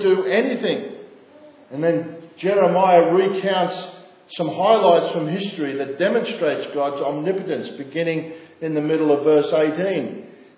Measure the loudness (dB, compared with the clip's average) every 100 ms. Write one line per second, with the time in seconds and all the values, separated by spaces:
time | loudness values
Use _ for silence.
0 | 2 2 2 0 0 -2 -2 -4 -6 -14
1 | -18 -20 -20 -20 -20 -20 -14 -4 0 0
2 | -4 -12 -20 -6 0 2 4 4 6 6
3 | 6 4 2 0 -2 0 -2 -4 -12 -16
4 | -20 -20 _ -6 -6 0 4 6 6 4
5 | 4 -2 -4 -4 -6 -6 -6 -4 -6 -2
6 | 0 0 -2 -2 -2 -2 -4 -4 -4 -2
7 | -4 -4 -4 -4 -4 -6 -8 -12 -10 -4
8 | -2 -4 -6 -14 -20 -10 -4 -2 0 0
9 | 2 2 4 4 4 2 0 0 -2 -2
10 | -4 -10 -16 -20 -20